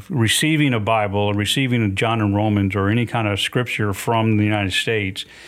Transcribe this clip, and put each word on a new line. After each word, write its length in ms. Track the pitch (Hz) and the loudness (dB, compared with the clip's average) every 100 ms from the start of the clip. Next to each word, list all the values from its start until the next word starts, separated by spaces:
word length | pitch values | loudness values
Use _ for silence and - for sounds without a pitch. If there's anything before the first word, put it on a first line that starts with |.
| - | -4
receiving 640 | 135 110 - 156 156 147 | 0 0 2 2 2 2
a 60 | 117 | 0
Bible, 520 | 101 113 104 101 104 | 0 0 0 0 0
receiving 500 | 101 101 - 131 123 | 0 0 0 0 2
a 60 | 107 | 0
John 320 | 95 113 113 | 0 0 2
and 140 | 104 101 | 2 2
Romans 400 | 107 104 98 101 | 2 2 2 0
or 140 | 98 | 0
any 160 | 117 117 | 0 0
kind 220 | 117 107 | -2 -2
of 120 | 101 | -2
scripture 540 | - 127 120 - 104 | -2 -2 -4 -4 -4
from 440 | 95 - 113 113 107 | -4 -2 0 2 2
the 60 | |
United 300 | 107 107 98 | 2 0 -2
States 520 | - - 110 95 98 - - | -2 -2 -2 -4 -8 -14 -18